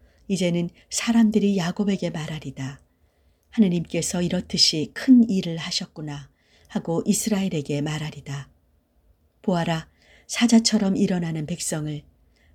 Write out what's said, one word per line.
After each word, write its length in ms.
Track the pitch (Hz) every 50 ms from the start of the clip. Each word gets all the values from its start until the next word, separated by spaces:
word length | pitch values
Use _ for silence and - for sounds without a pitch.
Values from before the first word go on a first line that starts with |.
| _ _ _ _ _
이제는 420 | - 196 170 180 175 170 175 170 175 - _ _ -
사람들이 680 | - - - 233 226 226 226 214 220 208 202 202 196 190
야곱에게 520 | 165 175 - - 202 202 196 - 175 170
말하리다. 720 | 170 160 156 156 156 147 - 139 - 139 135 131 139 - _ _ _ _ _ _ _ _ _ _ _ _ _ _
"하느님께서 680 | - 233 208 180 175 165 156 - - 170 160 - - 175
이렇듯이 720 | 180 165 180 180 - - - 160 - - 175 156 147 - -
큰 360 | - - 269 254 240 226 226
일을 280 | 190 190 - 170 165 165
하셨구나." 680 | 156 180 - - 180 - - 160 151 151 143 143 139 - _ _ _ _ _ _ _
하고 380 | - - 202 - 175 165 165 -
이스라엘에게 760 | 208 202 - - 220 208 190 196 180 170 151 143 - 143 147
말하리다. 680 | 147 151 147 151 151 156 - 143 - 143 139 143 - - _ _ _ _ _ _ _ _ _ _ _ _ _ _ _ _ _ _
보아라, 460 | - 202 180 170 165 170 165 160 - _ _ _ _ _ - - _
사자처럼 720 | - - - 240 233 233 226 226 - 220 202 202 190 185
일어나는 500 | 196 202 185 185 175 170 165 160 160 151
백성을, 560 | 147 175 - - - 175 156 151 151 151 147 - _ _ _ _ _ _ _ _ _